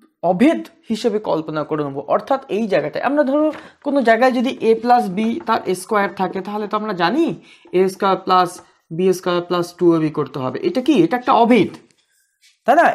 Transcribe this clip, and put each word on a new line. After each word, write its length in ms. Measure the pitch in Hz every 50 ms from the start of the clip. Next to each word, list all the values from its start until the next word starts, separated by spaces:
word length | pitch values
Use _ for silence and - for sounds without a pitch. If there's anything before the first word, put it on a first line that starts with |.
| _ _ _ - - 170
অভেদ 300 | 185 180 233 311 330 330 - - _ _ _ -
হিসেবে 280 | 220 214 - 240 202 214 214 -
কল্পনা 320 | 165 160 156 156 156 156 143 -
করে 120 | 160 151 147
নেবো। 140 | 143 135 139 - - 208
অর্থাৎ 260 | 208 202 - 269 262 269 - 185
এই 80 | 208 226 202 190
জায়গাটায় 300 | 156 147 151 - - - 247
আমরা 140 | 285 294 294 254
ধরো 160 | 269 302 311 311 285 - - - _ _ -
কোনো 140 | 285 277 285 240 226
জায়গায় 240 | 226 220 254 262 240 262
যদি 120 | 226 269 - - - 220
a 20 | 226 220 226
plus 220 | 247 247 247 214 202 175
b 20 | 202 220 226 233 - -
তার 140 | 226 226 - - 185 185 185
স্কয়ার 280 | - - 220 202 202 185 190 -
থাকে, 180 | 190 175 180 190 180
তাহলে 180 | 202 208 214 214 196
তো 40 | 214 214
আমরা 120 | 214 214 202 170 175
জানি 220 | 170 226 311 339 262 170 - - - - _ _ - -
এ 40 | 180 190 190 190
স্কয়ার 240 | - 208 196 190 185 -
প্লাস 240 | - 185 185 180 170 - - - _ _ _ _ - 160
বি 80 | 160 185 190 180
স্কয়ার 240 | 180 - 185 175 175 175 -
প্লাস 160 | 180 175 170 170 - -
টু 60 | 175 170 165
এ 20 | 160 156
বি 60 | 151 151 151
করতে 180 | 143 - - 143 127
হবে। 140 | 127 - - -
এটা 140 | - - 254 254
কি? 80 | 330 302 214 165
এটা 100 | 170 247 247
একটা 120 | - 285 226 214 233
অভেদ, 280 | 220 247 214 165 - - - _ _ _ _ _ _ _ _ _ _ _ _ _ _ _ _ -
তাই 100 | - 262 330
না? 60 | 311 -